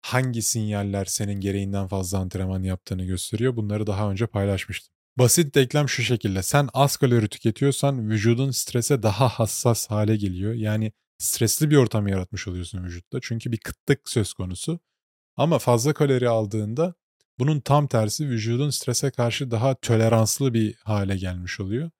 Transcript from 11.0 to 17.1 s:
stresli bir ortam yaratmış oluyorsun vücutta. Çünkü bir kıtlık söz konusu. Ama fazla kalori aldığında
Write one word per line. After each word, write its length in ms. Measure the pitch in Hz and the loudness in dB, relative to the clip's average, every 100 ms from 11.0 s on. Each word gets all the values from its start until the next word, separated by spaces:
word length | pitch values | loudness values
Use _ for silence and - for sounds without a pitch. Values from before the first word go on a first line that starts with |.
| _ _ | _ _
stresli 520 | - - 117 - 156 | -6 0 0 2 4
bir 60 | 147 | 6
ortam 320 | 120 113 101 | 6 2 0
yaratmış 400 | 95 92 98 - | -2 -4 -8 -8
oluyorsun 360 | 90 87 95 | -8 -8 -8
vücutta. 340 | 90 87 - - | -10 -10 -10 -10
Çünkü 300 | - 117 123 | -6 -6 -4
bir 60 | 113 | -6
kıtlık 500 | - - - 139 - | -6 -12 0 0 0
söz 240 | - 104 | -2 -2
konusu. 480 | - 92 90 - 170 _ _ _ _ _ - | -4 -8 -6 -6 -6 _ _ _ _ _ -2
Ama 220 | 147 151 | 2 2
fazla 360 | - 120 131 | 4 2 2
kalori 340 | 151 147 127 120 | 2 2 2 2
aldığında 680 | 113 107 107 107 120 175 175 _ | 2 0 -4 -4 -2 -2 -4 _